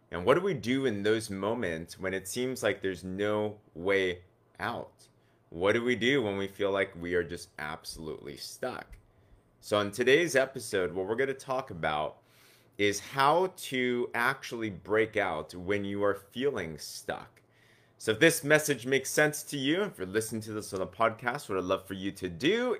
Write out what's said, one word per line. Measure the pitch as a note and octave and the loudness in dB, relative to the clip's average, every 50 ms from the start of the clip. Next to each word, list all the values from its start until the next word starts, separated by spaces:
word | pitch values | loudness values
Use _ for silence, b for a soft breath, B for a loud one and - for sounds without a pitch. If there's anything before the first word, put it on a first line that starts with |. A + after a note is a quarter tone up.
| _ _ | _ _
And | D#2+ F2 F2+ | -6 2 4
what | A2+ C#3+ | 6 6
do | F3 | 6
we | F#3+ G3+ | 4 2
do | E3+ A2 F#2 A#2 C3 C3+ C3+ | -2 -2 -2 -2 0 0 0
in | B2 G#2 G2+ | 0 0 0
those | G2 G#2+ A2+ A2+ G#2+ G2+ | 2 2 2 2 0 -4
moments | G2 F#2+ G2 G#2+ A#2+ B2 G#2+ F2 E2 D#2+ E2+ - - - | -6 -4 -2 -2 -2 -2 -2 -4 -4 -6 -8 -10 -10 -6
when | F#2 F#2 | -4 -4
it | F#2+ F#2+ F#2+ - | -4 -4 -6 -6
seems | - B2 B2+ C3 B2+ A2+ | -4 -4 -4 -4 -2 -2
like | A#2+ G#2 G2 - | 0 0 0 0
there's | - F#2+ F#2 D#2+ | -2 -4 -4 -4
no | F#2 F#2 F#2 G2 G#2 G#2+ G#2+ G#2+ G#2+ G#2+ G#2 - _ _ | -6 -6 -4 -2 0 0 2 0 0 -2 -4 -8 _ _
way | - D#2 F2 G2 G2 G2 F#2+ F2+ F2 F2 - _ _ _ _ _ _ - | -12 -4 2 2 4 4 4 2 -2 -4 -10 _ _ _ _ _ _ -8
out? | F#2+ A2+ A#2 E2+ - - - - - - b b b b b b b _ | -6 -6 -6 -6 -10 -12 -16 -20 -20 -20 b b b b b b b _
What | - E2+ F#2 G#2 | -4 0 2 4
do | A2 A#2 | 4 4
we | A#2 B2 B2 | 2 0 0
do | G2 A2+ B2+ C#3+ C#3 | 2 2 2 4 4
when | A2 G2+ G2 | 2 0 0
we | G2 G2 F#2+ | -2 -4 -4
feel | - - G2 F#2+ | -2 -2 0 0
like | G2 G2 F#2+ - - E2+ | 2 2 0 -2 -4 -6
we | F2 F2 F2+ | -4 0 0
are | F2 | 0
just | E2+ E2 F2 E2+ - - _ - | 0 -2 -6 -10 -12 -14 _ -10
absolutely | D2+ D2+ D#2+ - - - - D#2 D#2+ D#2 C2 - - D2 C#2 | -8 -8 -8 -10 -10 -12 -12 -10 -10 -10 -10 -10 -10 -14 -14
stuck? | - - - - - - - F#2 - - - - - _ b b b b b b b b _ _ _ | -12 -14 -14 -10 -8 -8 -8 -8 -8 -12 -14 -18 -20 _ b b b b b b b b _ _ _
So | - - G#2+ G#2 | -4 0 0 2
in | G2+ G2+ | 2 0
today's | G2+ B2 A#2 B2+ C#3 E3 F3 D#3 C3+ | -2 0 4 6 6 6 6 4 4
episode, | B2+ C3+ C3 - B2 - - G#2 F#2+ F2+ E2+ | 2 2 2 -2 -8 -6 -2 0 0 0 0
what | E2+ F#2+ F#2 | 0 -2 -2
we're | G2 A2+ | -2 -2
gonna | B2 C3+ C3+ | 0 -2 -2
talk | C3 - - C3+ B2+ C3+ C3+ - | -4 -6 -6 -4 -4 -4 -4 -6
about | F#2+ D#2+ D#2+ D#2 D2+ D2+ D2+ - - b b b b b b b b b b b _ | -6 -4 -2 0 0 0 -2 -4 -6 b b b b b b b b b b b _
is | - G#2 G#2 G2+ - | 0 2 2 2 0
how | - - C#3 C#3 C3+ C#3+ D#3 F3 F#3 F#3 F#3 | -6 -4 0 4 6 6 6 6 4 0 -2
to | - - - C3+ B2+ B2 B2 B2 A#2+ A#2+ - - | -8 -8 -4 -2 0 0 0 0 0 -2 -2 0
actually | A#2 A#2+ C3 C3+ - - - B2+ A#2 A2 G#2+ | 0 2 2 0 -2 -6 -10 -6 -6 -6 -6
break | F#2 D#2 - F#2 G#2 A2 A2+ A2 - | -6 -8 -2 2 2 4 4 2 2
out | G2+ G2 F#2 D#2+ D#2 D#2+ - F2+ | 0 0 0 -2 -4 -6 -8 -10
when | F2+ F2 F#2 G#2 G2+ | -6 -2 0 0 0
you | G2 G2 G2+ G2+ G2+ | 0 -2 0 2 2
are | G2+ G2 - - - | 2 2 0 -4 -12
feeling | - A#2 C3+ A2 G2+ G2+ E2+ D#2+ D2+ | -6 -2 -2 -2 0 -2 -4 -6 -8
stuck. | C#2+ - - - - - - - - - - _ - b b b b b b b b b b b | -10 -12 -12 -12 -10 -8 -8 -8 -8 -10 -16 _ -20 b b b b b b b b b b b
So | - - A2+ | -4 -2 -2
if | G#2+ - | 4 6
this | D#3+ E3 - - C#3 | 6 6 6 4 4
message | C#3+ D#3 D3 - - C#3 A2+ A#2+ | 4 6 6 6 2 0 -2 0
makes | C3 C3+ C3 - - | 2 2 2 2 2
sense | - D#3 D3+ D3+ D3 - - | 2 4 4 4 2 -2 -8
to | - D3 | -8 -6
you, | C#3+ C3 C#3+ D#3+ F#3+ | -2 0 0 2 2
if | G#3 F3+ - | 0 -2 -4
you're | - F#2 | -6 -6
listening | F#2 G2 A2 A2 - A2+ A2 | -2 0 0 0 -2 -4 -6
to | G#2+ A2+ | -6 -6
this | G#2+ G#2+ - - G2+ | -8 -8 -6 -6 -4
on | F#2+ | -4
the | F#2 | -4
podcast, | F2+ - - A2+ A2+ A2 - B2 A#2+ B2+ C#3+ - - | -4 0 0 2 2 0 0 -2 -4 -4 -4 -4 -2
what | G2 | -2
I'd | F#2 F2+ | 0 2
love | F#2 F#2+ - - - | 2 0 0 -2 -6
for | G2+ | -8
you | F#2 F#2+ G2 | -6 -6 -6
to | F#2+ - F#2+ F2+ | -4 -4 -6 -6
do | E2+ D#2+ B2+ E3+ A3 A#3 B3 B3 - | -4 0 0 2 2 2 0 -2 -2